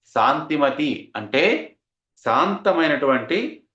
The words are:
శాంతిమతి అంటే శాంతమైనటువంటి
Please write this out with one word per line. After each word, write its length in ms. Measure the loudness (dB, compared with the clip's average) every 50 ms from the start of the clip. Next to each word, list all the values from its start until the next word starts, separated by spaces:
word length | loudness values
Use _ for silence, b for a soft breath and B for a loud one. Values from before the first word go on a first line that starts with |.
| _ _ 0
శాంతిమతి 1000 | 2 2 2 2 0 -2 -4 -2 0 0 0 0 0 -2 -4 -4 -6 -10 -12 -12
అంటే 600 | -12 -8 -2 0 2 2 2 0 0 -4 -10 _ _ _ _ _ _ _ _ _ _ -2
శాంతమైనటువంటి 1400 | 0 2 2 2 0 0 -2 0 0 2 2 2 0 0 0 0 0 0 0 0 -2 -4 -4 -4 -6 -10 -14 _ _ _